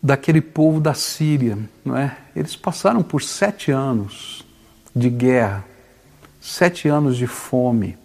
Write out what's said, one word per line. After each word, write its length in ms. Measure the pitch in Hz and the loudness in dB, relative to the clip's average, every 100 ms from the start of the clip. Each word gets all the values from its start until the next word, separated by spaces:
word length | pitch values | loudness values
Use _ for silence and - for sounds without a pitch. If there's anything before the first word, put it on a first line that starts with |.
daquele 380 | 143 139 - 160 | 2 0 4 2
povo 400 | 151 - 156 156 | 2 2 2 4
da 140 | 156 | 0
Síria, 640 | 139 - - 156 147 123 107 107 _ | -2 -6 -2 0 2 0 -2 -8 _
não 100 | - | -6
é? 220 | 127 139 - - | -4 -4 -6 -14
Eles 220 | - 156 - | -8 -8 -6
passaram 460 | - 170 190 233 | -6 0 0 2
por 200 | 170 147 | 0 -2
sete 480 | - - 202 202 - | -4 -2 -2 -2 -2
anos 760 | 135 135 117 101 - - - - _ _ _ - - | 0 0 -2 -4 -10 -16 -18 -20 _ _ _ -8 0
de 140 | 123 | 0
guerra, 540 | 120 127 127 110 98 98 - _ _ _ _ - _ | 2 4 4 2 -2 -8 -20 _ _ _ _ -20 _
sete 460 | - - 180 175 151 | -14 0 2 2 0
anos 280 | 147 147 123 | 2 2 0
de 100 | 120 | -2
fome 720 | - - 127 123 117 95 - | -6 -4 0 2 2 0 -6